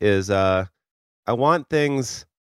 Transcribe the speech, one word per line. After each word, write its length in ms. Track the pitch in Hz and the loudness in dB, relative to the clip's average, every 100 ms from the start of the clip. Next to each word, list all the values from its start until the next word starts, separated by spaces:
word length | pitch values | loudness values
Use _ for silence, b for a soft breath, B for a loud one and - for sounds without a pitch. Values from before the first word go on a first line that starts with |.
is, 260 | 104 98 95 | 2 2 0
uh, 380 | 98 95 92 95 _ _ _ _ _ - | 0 2 0 -2 _ _ _ _ _ -4
I 40 | |
want 360 | 117 143 170 - | 0 2 0 0
things 560 | 156 147 139 123 - - _ _ | -2 0 -2 -6 -10 -18 _ _